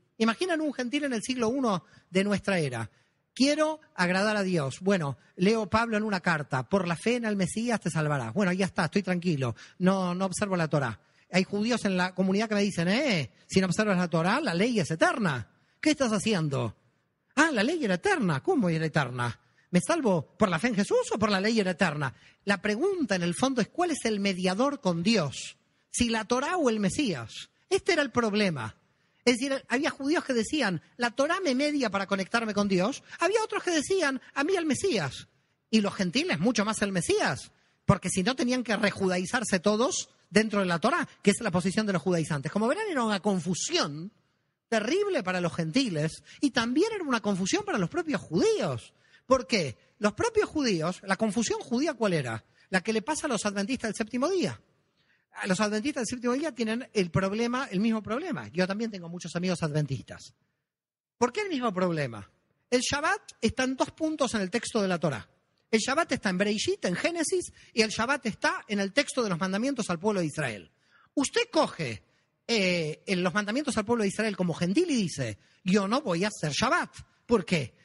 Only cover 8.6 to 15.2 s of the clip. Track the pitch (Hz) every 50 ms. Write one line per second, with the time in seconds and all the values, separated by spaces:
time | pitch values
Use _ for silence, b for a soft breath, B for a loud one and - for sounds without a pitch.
8.6 | 196 175 - - 180 151 - 208 190 - 180 175 165 185 165 135 135 120 113 B
9.6 | B B B B 180 180 196 190 185 180 175 180 190 190 180 - 214 202 190 175
10.6 | 165 151 160 147 139 117 107 - b b b b b b 175 180 190 - - 202
11.6 | 214 233 247 220 - 208 190 180 180 185 185 - 190 190 190 202 226 220 214 202
12.6 | 202 208 160 - 170 175 196 240 311 285 208 165 135 - b b b b - 190
13.6 | 190 180 170 - 214 214 190 175 180 170 160 165 165 180 214 285 330 226 165 170
14.6 | 202 254 247 214 160 - 165 160 302 370 339 294